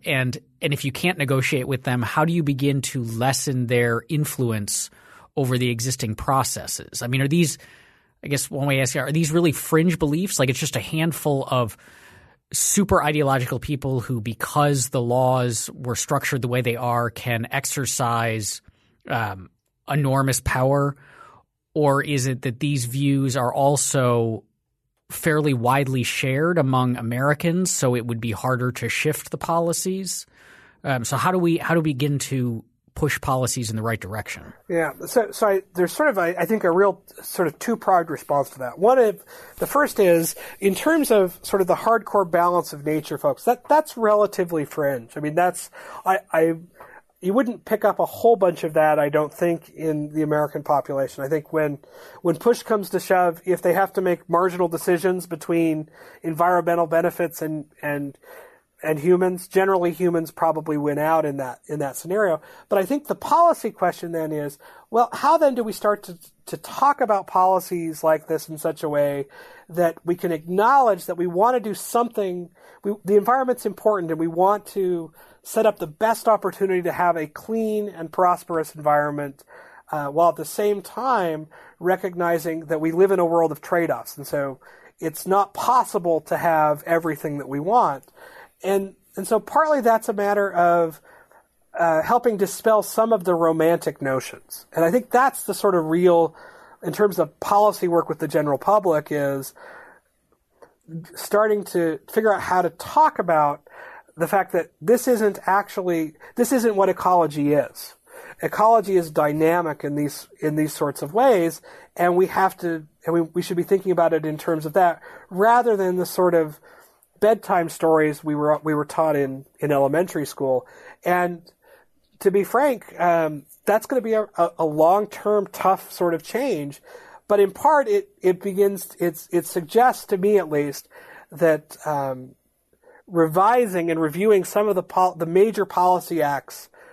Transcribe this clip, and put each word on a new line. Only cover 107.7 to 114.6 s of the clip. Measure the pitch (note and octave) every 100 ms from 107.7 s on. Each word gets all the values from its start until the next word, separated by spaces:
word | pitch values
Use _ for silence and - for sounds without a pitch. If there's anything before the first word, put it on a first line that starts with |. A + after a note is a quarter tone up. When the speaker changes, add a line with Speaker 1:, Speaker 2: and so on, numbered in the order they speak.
| - - - _ - - -
Speaker 2:
Ecology | D#3+ - G#3+ A3+ G3 F#3+
is | E3
dynamic | D3+ D3+ D3 D#3+ E3+ E3 D3
in | D3
these, | D3 D3 - - -
in | D#3 D3+
these | D3+
sorts | - D3 C3+
of | D3
ways, | F#3+ C4 G#3+ E3 E3 - - -
and | - F3 F3
we | F#3+
have | - F#3+ -
to, | F3 E3 D#3 _
and | -
we, | E3+
we | E3 F3
should | F3 F3
be |
thinking | F3 G3 F#3
about | E3+ E3
it | E3
in | D#3 D#3
terms | - D#3+